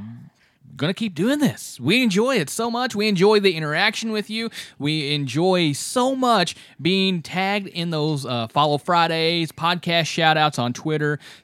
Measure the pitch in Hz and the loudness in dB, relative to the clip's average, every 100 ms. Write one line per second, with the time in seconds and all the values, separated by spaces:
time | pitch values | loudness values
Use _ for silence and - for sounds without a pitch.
0 | 104 117 143 _ _ _ - 139 147 196 | -10 -16 -20 _ _ _ -18 -6 -4 -4
1 | 226 151 214 294 262 117 - - 123 233 | -4 -2 0 2 0 -2 -10 -6 0 2
2 | 247 185 240 254 143 - 233 233 254 214 | 2 2 2 0 -2 -4 -4 -2 -4 -2
3 | 220 190 196 214 196 160 156 156 208 214 | 0 4 6 6 4 0 -2 0 0 0
4 | 226 214 208 220 226 - - - 143 156 | -4 -4 -4 -6 -6 -8 -16 -6 -2 -2
5 | 143 147 139 123 185 180 165 139 - 254 | -2 -2 -2 0 2 2 2 -2 -2 0
6 | 247 269 247 220 175 - - - 147 190 | 0 2 2 2 2 -4 -16 -6 0 2
7 | 190 180 - 180 190 208 190 175 170 160 | 2 0 -4 -4 -2 -2 -4 -6 -4 -2
8 | 151 147 127 123 113 - 151 147 - 175 | 0 -2 -2 -4 -2 2 4 2 2 2
9 | 165 165 160 170 160 - 165 175 - 170 | 2 2 0 0 -2 -2 -2 -2 0 0
10 | 156 - 160 156 151 143 120 123 156 151 | 0 2 4 4 2 2 -2 -2 -4 -2
11 | 147 147 - - | -2 -4 -8 -20